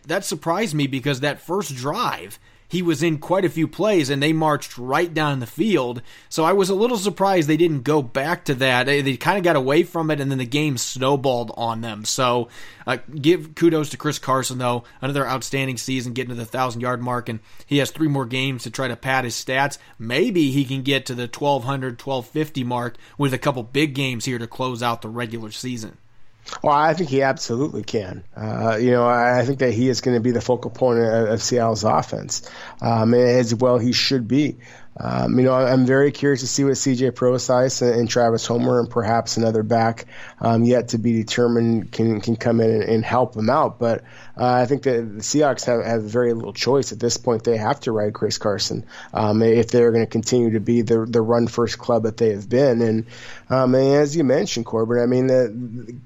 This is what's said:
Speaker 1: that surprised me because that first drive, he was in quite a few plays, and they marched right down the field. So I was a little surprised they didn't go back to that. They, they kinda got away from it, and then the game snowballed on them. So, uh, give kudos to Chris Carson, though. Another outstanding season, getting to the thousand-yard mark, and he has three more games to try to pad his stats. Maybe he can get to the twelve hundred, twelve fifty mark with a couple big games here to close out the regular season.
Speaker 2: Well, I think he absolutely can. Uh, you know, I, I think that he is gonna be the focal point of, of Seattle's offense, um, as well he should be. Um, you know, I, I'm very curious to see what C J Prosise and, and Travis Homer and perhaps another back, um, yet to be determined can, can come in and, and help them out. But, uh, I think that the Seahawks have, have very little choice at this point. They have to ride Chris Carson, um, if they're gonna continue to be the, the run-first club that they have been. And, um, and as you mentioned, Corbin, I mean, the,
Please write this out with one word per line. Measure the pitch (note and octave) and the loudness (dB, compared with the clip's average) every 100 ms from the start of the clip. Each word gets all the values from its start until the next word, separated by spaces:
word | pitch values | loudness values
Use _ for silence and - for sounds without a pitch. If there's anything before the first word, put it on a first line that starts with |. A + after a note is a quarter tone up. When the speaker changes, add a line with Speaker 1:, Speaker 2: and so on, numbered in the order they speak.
| C#3 | -6
Speaker 1:
that | F#3+ | -6
surprised | - D#3+ E3 F3+ A#3 | -4 -6 -2 -2 -2
me | D3 C#3 | 0 -2
because | C3 C#3 C3 | -2 -2 -2
that | D3 C3+ | -2 -6
first | - F#3+ D#3 B2+ | -6 -6 -4 -6
drive, | C3+ G3+ F#3+ G2 F#2+ - - - - | -4 -2 -4 -4 -10 -18 -20 -20 -6
he | F3 | -2
was | E3+ C#3 | 0 0
in | E3 D3 | 0 0
quite | - F#3+ F3 | 0 0 0
a | |
few | D#3+ D#3 | 0 -2
plays, | - G#3 F#3 C3 | 0 2 2 2
and | C#3 | 0
they | D3 | 0
marched | D#3+ D#3 C#3+ - - | 2 0 0 -4 -10
right | B2 D3+ F3 | -2 -2 0
down | D#3+ D3+ C3+ | -2 -2 -2
the | A2+ | -4
field. | - G#3+ D3 B2 A#2+ - - - | -2 0 0 0 -6 -12 -20 -8
So | - | 0
I | D#3+ | 2
was | G3 F#3 | 4 2
a | F#3+ | 2
little | A#3+ A3+ | 0 0
surprised | G3 - G3 F#3 D3 | -2 0 2 2 2
they | D#3 | 2
didn't | F3 C#3+ | 2 0
go | B2 D3+ | 0 0
back | B2+ C3+ D3 F3 - | 0 -4 -4 -4 -2
to | |
that. | B2+ C3 B2 B2+ | 0 2 2 2
They, | C#3+ | 2
they | C#3 B2 | 0 -2
kinda | D#3 G3+ | 0 2
got | F3 D3+ | 2 2
away | C3 D#3 | 2 2
from | E3+ E3+ D#3 | 2 0 -2
it, | D3 | -2
and | C#3 | -2
then | C3+ | -4
the | A#2+ | -2
game | D3 D3+ A#2+ | -2 0 -2
snowballed | - C3 C3 C#3 C3+ A#2+ A2+ - | -6 -2 0 2 2 0 -4 -4
on | A#2 A2+ | -4 -4
them. | A#2 G#2+ G#2+ | -6 -8 -6
So, | - B2 B2 A#2 - - - - | 0 2 2 -2 -10 -18 -10 -4
uh, | B2+ - D3 | -4 -6 0
give | D3 F3 D#3 - | 2 2 0 2
kudos | E3 D#3 C#3+ | 4 4 0
to | - | -4
Chris | D3+ C#3+ | -4 -4
Carson, | - C3 A#2+ B2+ | -2 -2 -2 -2
though. | B2 A#2+ - - | -2 -2 -6 -8
Another | C3+ C#3+ B2 | -4 -2 -2
outstanding | C3 - C3+ C3+ A#2+ | -4 -4 -4 -4 -6
season, | - C3 B2 | -6 -6 -4
getting | A#2 B2 | -6 -8
to | A#2+ | -8
the | A2 | -6
thousand-yard | B2+ B2+ A#2 B2 B2 | -4 -4 -2 -4 -4
mark, | B2 A#2+ B2 | -4 -4 -6
and | A2 - - - | -10 -12 -16 -2
he | C#3+ | 0
has | B2+ | 0
three | - D#3 | 0 0
more | C#3 A#2 | 0 -2
games | C3 C3+ B2+ | -2 -4 -4
to | A#2+ | -8
try | B2 B2+ | -6 -4
to | A#2 | -4
pad | C3+ C3 | -2 -2
his | A#2+ | -2
stats. | - - C3 C#3 - - - | -6 -4 0 0 -4 -16 -12
Maybe | A2+ C3+ A#3 F3 C#3 | -4 0 2 2 2
he | C#3 | 2
can | B2+ C3+ | -2 -2
get | C3 C3+ - | -2 -2 -2
to | A#2+ | -8
the | A#2+ | -8
twelve | - C#3+ C3+ | -4 0 0
hundred, | B2 C#3 C3 A#2 | -2 -6 -6 -8
twelve | C3+ C3 A#2 | -6 -6 -4
fifty | D3+ D3+ C3+ | -4 -4 -4
mark | A#2+ A#2+ A#2+ - - - | -4 -4 -6 -10 -12 -2
with | C#3 | -2
a | B2+ | 0
couple | D3+ B2+ | -2 -2
big | A2+ D#3 D#3 C3 | -2 -2 0 -2
games | C3+ A#2 C3+ | -4 -4 -4
here | A#2+ | -6
to | A2 | -6
close | - B2+ A#2 | -6 -6 -2
out | A#2+ A2+ | -2 -2
the | A2 | -6
regular | A#2 A#2+ A2+ G#2+ | -8 -8 -8 -12
season. | - B2+ A#2+ G#2+ - - - - - - - | -10 -8 -8 -10 -16 -20 -20 -20 -20 -16 -4
Speaker 2:
Well, | D3+ | 2
I | C#3+ D#3+ D#3+ | 4 4 2
think | D#3 | 0
he | C3+ | 2
absolutely | C3+ - - A#2+ D3+ - | 2 0 -4 -4 -4 -6
can. | - A2+ F#2 F#2+ - - | -4 -4 -4 -10 -14 -10
Uh, | A2 A#2 A2+ A2 | -6 -2 0 2
you | B2 | 4
know, | B2 A#2+ | 4 4
I, | A#2+ A#2+ B2 | 4 4 2
I | A#2+ | 0
think | C3+ | 0
that | B2+ | 0
he | A2 C3 | 2 0
is | A#2+ | 0
gonna | B2+ A#2+ | 0 2
be | B2 | 2
the | A#2 | 0
focal | A#2+ A#2+ A2+ | 0 -2 -4
point | - B2+ A#2 | 0 2 4
of, | A2+ A2+ G#2+ | 2 2 2
of | A2 | 0
Seattle's | - B2 A2+ G#2+ | 0 0 2 0
offense, | A2 - - G#2 - - - - - - | 0 0 -2 -6 -8 -10 -10 -16 -16 -6
um, | A#2 A2+ A2 | 0 2 4
as | B2 B2 B2+ A2+ | 6 6 4 2
well | A2 B2 B2 | 2 2 4
he | B2 | 2
should | A#2 - C3+ A2 | 0 0 0 0
be. | C3+ C#3 - - - - - | 0 0 -4 -16 -20 -18 -10
Um, | - - A#2+ A#2 | -4 -2 0 4
you | C3 | 4
know, | |
I, | B2+ B2+ | 4 4
I'm | C3 B2+ | 4 4
very | C3+ C#3+ | 4 2
curious | - C#3+ B2+ | 2 0 0
to | C3 | -2
see | - C#3 | 0 2
what | B2+ | 2
C | C#3 B2 | 0 2
J | C3 | 0
Prosise | B2 B2 B2+ - B2 C3 - | 2 2 2 2 2 2 2
and, | B2 A#2 | 2 2
and | A#2 | 2
Travis | B2 A#2 A2+ - | 4 4 2 0
Homer | A#2+ B2+ B2 | 0 2 2
and | A#2 | 0
perhaps | A#2+ G#2+ A#2 A2+ A2+ | -2 0 0 0 0
another | A2+ A2 | 0 2
back, | G#2+ A#2 A2+ A2+ - - - - | 2 2 2 -2 -10 -16 -16 -4
um, | A#2 A2+ A#2+ | 0 4 4
yet | B2 A#2 | 4 2
to | A#2 | 0
be | A#2 | 2
determined | A2+ A2 - A#2+ A#2 A#2 A2+ - | 0 0 2 2 4 2 2 -2
can, | - A2+ G#2+ | 0 0 0
can | A#2 A2+ | 0 0
come | A#2+ A#2 | 2 4
in | A2+ | 4
and, | A2 | 2
and | G2+ A2+ G#2+ | 2 0 2
help | A#2+ B2 | 0 0
them | G#2+ G#2+ | 0 2
out. | D3+ B2 - | 2 2 0
But, | A#2 A2+ - - - - | -2 -2 -6 -20 -14 -2
uh, | B2 | 2
I | B2 A#2+ | 2 2
think | C#3 | 0
that | C3+ A#2 | 0 -2
the | A2+ G#2 | -2 -8
Seahawks | - D3 C#3+ A#2+ - | -2 2 2 0 0
have, | A#2 A2 | 0 0
have | A2+ | -2
very | G#2 A#2+ A#2+ | -2 0 0
little | A2+ - | 0 -4
choice | - A#2+ C#3 - | -4 0 0 0
at | G#2 | -4
this | A#2 - | -4 -2
point. | B2+ A2+ A#2+ | -2 -2 0
They | A2 | 0
have | G#2+ C#3+ | 0 -2
to | B2 | -2
ride | G#2+ G#2 | -2 -2
Chris | - G#2+ - | -2 -4 -2
Carson, | A2 G2 - A2 - - - | -2 -2 -4 -6 -10 -16 -8
um, | - G#2+ A2 | -2 2 4
if | A2+ A2+ A2 | 4 4 4
they're | B2 A#2+ | 4 4
gonna | A2+ A2 | 4 0
continue | A#2 - B2 A#2 | -2 0 2 2
to | A2 | 0
be | G#2+ A#2+ | 2 2
the, | A#2 A2+ A2+ | 2 2 2
the | A#2 | 0
run-first | A2 A#2+ A#2 A#2+ A#2 - | 2 2 2 0 -2 -2
club | - A#2 | -2 0
that | A2 - | 0 0
they | D#3 | 0
have | G#2 G2 | 0 0
been. | A#2+ C#3+ A#2 | 2 4 4
And, | A2+ A2 A2+ - - - - | 2 0 -2 -12 -16 -12 -2
um, | C3 B2+ C3 | 2 4 4
and | C3+ | 4
as | C#3+ D3 E3 | 4 2 2
you | C3 | 2
mentioned, | C#3+ G#3 A#2+ - | 2 0 -4 -4
Corbin, | A2+ A2+ A#2+ | -2 0 2
I | A#2+ | 2
mean, | B2+ C3 | 2 4
the, | B2+ A#2 A#2 B2 B2 A2+ B2 | 4 2 -2 -10 -10 -12 -16